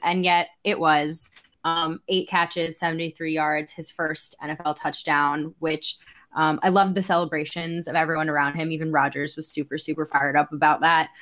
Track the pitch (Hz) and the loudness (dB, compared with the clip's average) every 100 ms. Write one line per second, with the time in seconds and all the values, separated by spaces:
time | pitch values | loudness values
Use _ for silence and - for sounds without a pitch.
0 | - 180 180 175 170 _ - 208 165 151 | 0 2 4 4 2 _ -4 2 4 4
1 | 151 160 - - _ _ 160 165 160 165 | 2 -2 -4 -6 _ _ -2 0 -2 -4
2 | - 190 - 185 170 180 165 160 170 160 | -2 -2 0 0 0 0 -4 -2 -2 -2
3 | 165 160 160 156 151 151 156 - 156 - | -4 -6 -4 0 0 0 -4 -8 -8 -4
4 | 160 156 - - 151 151 156 151 170 160 | -4 -4 -6 -8 -8 -6 -4 -4 -6 -6
5 | - 147 143 147 156 - 160 156 - - | 0 2 2 0 -4 -4 -4 -2 -6 -8
6 | - - _ - 156 156 190 190 196 190 | -14 -20 _ 0 2 2 2 4 4 2
7 | 185 175 170 160 151 175 165 170 165 160 | 0 0 0 -2 -4 -6 -6 -6 -2 0
8 | 160 160 156 147 143 151 160 160 160 151 | 0 0 0 0 0 -2 -4 -4 0 2
9 | 139 139 147 - 156 - 143 156 - 156 | 2 0 -6 -6 -6 -4 -4 -6 -6 -6
10 | 156 143 139 143 147 147 156 147 160 165 | -2 0 2 2 2 2 2 4 4 4
11 | 156 - | 2 -6